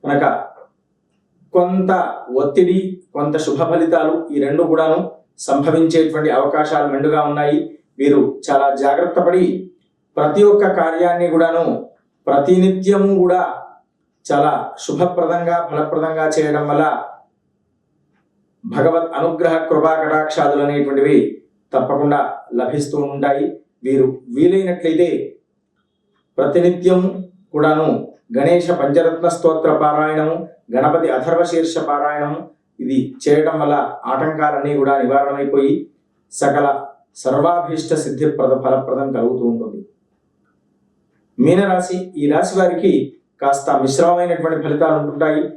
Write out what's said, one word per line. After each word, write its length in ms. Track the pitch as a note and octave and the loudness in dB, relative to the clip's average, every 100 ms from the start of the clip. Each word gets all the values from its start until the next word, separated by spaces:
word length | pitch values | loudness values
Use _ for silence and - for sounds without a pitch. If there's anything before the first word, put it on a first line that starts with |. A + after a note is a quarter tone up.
కనుక 200 | C#3+ C#3+ C#3+ - - - - _ _ _ _ _ _ _ _ | -2 0 0 -2 -8 -18 -20 _ _ _ _ _ _ _ _
కొంత 360 | F#3 F3+ F#3+ F#3 B3 - - - B2+ | 0 2 0 0 0 -2 -8 -6 -2
ఒత్తిడి, 380 | - - F3+ F#3 F#3+ - _ | 0 2 2 2 -2 -10 _
కొంత 220 | D3 D3 D3+ | -6 -4 -2
శుభ 240 | D3+ C3+ E3 | -2 -2 0
ఫలితాలు 440 | E3 D#3+ E3 D#3 E3 - | 0 2 2 0 -2 -4
ఈ 60 | C#3+ | -2
రెండు 180 | C#3 D#3 | -2 0
కూడాను 360 | E3 D#3 D#3+ E3 F#3 - _ _ | 0 2 2 0 -2 -10 _ _
సంభవించేటువంటి 920 | - C#3 D3+ E3 D#3+ E3 D#3+ D#3 D3+ C3+ | -2 0 2 2 2 4 2 0 0 0
అవకాశాలు 480 | C3+ D3+ D3+ D3+ C#3+ | 0 -2 -2 0 0
మెండుగా 280 | C#3 D3+ D3+ D3 | 0 0 0 0
ఉన్నాయి. 300 | D3 D3 D3 - - _ - | 0 0 0 -2 -12 _ -2
వీరు 220 | C#3+ - - - - | 2 4 2 -2 -2
చాలా 200 | C#3 C#3 C#3 | 0 2 0
జాగ్రత్త 360 | C#3 C#3 - - F3 | 0 0 0 2 2
పడి 180 | F#3 F3+ - - _ _ _ _ - | 2 2 -2 -8 _ _ _ _ -2
ప్రతి 260 | D3+ G3 | 0 4
ఒక్క 220 | G#3 G#3 F#3+ F3+ | 6 6 4 2
కార్యాన్ని 460 | E3 E3 F3 F3 F3 | 0 2 0 2 0
కూడాను 300 | D#3+ E3 E3+ E3 - - _ _ _ - | 2 2 2 -2 -4 -8 _ _ _ -2
ప్రతినిత్యము 840 | C#3 C#3+ F#3 F#3+ F#3+ F#3 G3+ G3 F#3+ | 0 4 4 4 0 0 2 4 2
కూడా 200 | F3+ F3+ E3+ - - - _ _ _ _ - | 2 2 0 -6 -14 -20 _ _ _ _ -4
చాలా 260 | - D3+ - - - | 0 0 0 -6 -12
శుభప్రదంగా, 720 | - - F3 F3 D#3+ F3 E3+ E3+ D#3+ | -8 -2 -2 0 -2 0 0 -2 -2
ఫలప్రదంగా 560 | D3 D3+ D#3 D#3+ D#3+ D#3 D#3 | -4 -2 -2 -2 -2 -2 0
చేయడం 280 | D3+ D3 D3 | 0 0 0
వల్ల 160 | D3 - - - - _ _ _ _ _ _ _ _ _ _ _ _ _ _ | 0 0 -2 -8 -16 _ _ _ _ _ _ _ _ _ _ _ _ _ _
భగవత్ 460 | - - E3 E3 E3 - | -10 2 2 2 0 -2
అనుగ్రహ 360 | E3+ D#3 E3 E3 - | -2 0 0 0 0
కృపా 240 | - D#3 | 2 2
కటాక్షాదులు 680 | D#3+ D#3 D#3 D#3 D#3+ D3 C#3+ | 2 0 0 -2 0 0 2
అనేటువంటివి 560 | C#3+ D3 C#3+ C#3 C#3+ C3+ - - _ _ _ | 0 0 0 2 4 4 2 -4 _ _ _
తప్పకుండా 480 | C3+ - C#3 D3 C#3+ C3 - - | -2 0 0 0 0 -2 -6 -8
లభిస్తూ 440 | A#2 - D3 C#3+ D3 | -4 -2 -4 -4 -4
ఉంటాయి. 480 | C#3 C#3 C#3 C#3 D3+ - _ _ | -4 -2 -2 0 -2 -6 _ _
వీరు 220 | B2+ C3+ C3 C3 - | -2 2 2 -2 -10
వీలైనట్లయితే 720 | A#2+ F3 G3 G3 F3 E3 D#3+ F3 - - - _ _ _ _ _ _ _ _ _ - | 0 2 2 0 -2 -2 0 0 0 -6 -14 _ _ _ _ _ _ _ _ _ -4
ప్రతినిత్యం 640 | C3+ F3 F3 F3+ F3+ F#3 F#3+ - - _ _ | 0 2 2 2 2 2 0 -4 -12 _ _
కూడాను 340 | D3 D#3 D#3 D#3+ B2 - - _ A#2+ | -2 0 2 0 -2 -6 -18 _ -2
గణేశ 340 | C#3 F3 E3 | 2 2 2
పంచరత్న 580 | F3 C#3 D3 E3 E3 E3+ | -2 2 2 2 0 -2
స్తోత్ర 420 | E3 E3 D#3 D#3 D3+ | 0 0 2 0 2
పారాయణము, 520 | D3+ D3 D#3 D#3 D#3 F3 - - _ | 0 0 0 0 -2 -4 -8 -16 _
గణపతి 340 | A#2+ D3 D3+ - | -2 2 2 0
అథర్వ 320 | - D3 E3 | -2 0 0
శీర్ష 340 | E3 E3+ D#3+ E3 | 0 0 -2 -4
పారాయణము 600 | C#3+ C#3+ C#3+ D3 D3 D3+ - _ _ _ | -4 -2 -2 -4 -4 -6 -12 _ _ _
ఇది 180 | B2 C3 - - | -4 -2 -2 -4
చేయడం 320 | - D3 D#3 - | 2 2 2 0
వల్ల 140 | F#3 - - - C#3 | 0 0 -2 -6 -6
ఆటంకాలన్నీ 640 | - D#3 D#3 D3+ - C#3+ C#3+ | -2 -2 0 -2 0 -2 0
కూడా 180 | C3+ C#3 | 2 2
నివారణమైపోయి 680 | B2 C3+ C#3 C#3 C#3 C#3 C#3 - - _ _ _ _ | 2 2 0 -2 -2 0 2 0 -4 _ _ _ _
సకల 340 | - C#3 C#3 A#2 - - - _ - | -4 -2 0 0 -2 -6 -18 _ -8
సర్వాభీష్ట 800 | - - E3+ F3 E3+ D#3+ - | -4 0 2 0 -2 -6 -4
సిద్ధి 320 | D#3 - C3 D3+ | -4 -4 -2 -2
ప్రద-, 300 | C#3 C3 C3+ | 0 0 0
ఫలప్రదం 440 | C3 C3+ - C3 C#3 | 0 -2 -2 -4 -4
కలుగుతూ 320 | A#2+ A#2 B2+ | -2 -2 -2
ఉంటుంది. 360 | A#2+ A2+ G#2+ G2+ - _ _ _ _ _ _ _ _ _ _ _ _ _ _ - | -2 -4 -8 -12 -18 _ _ _ _ _ _ _ _ _ _ _ _ _ _ 0
మీనరాశి, 580 | C3+ F#3 G3 F#3 F3+ F#3 - D#3 | 2 4 2 0 -2 -6 -8 -4
ఈ 140 | C#3+ | 0
రాశి 220 | D3+ F3 F#3 | 0 0 0
వారికి 340 | F3+ A#3+ G3 D#3 - - _ _ | 0 2 2 2 0 -10 _ _
కాస్త 280 | C#3 C#3 - C#3 | -2 0 0 0
మిశ్రమమైనటువంటి 760 | C3+ C3+ E3+ F3 F3 E3 D#3+ D#3+ | 0 2 2 2 0 -2 -2 -2
ఫలితాలు 340 | D#3 D3 D#3+ D#3 | -2 0 2 0
ఉంటుంటాయి. 420 | D3 C#3+ D#3 D3+ - | -2 -2 0 0 -2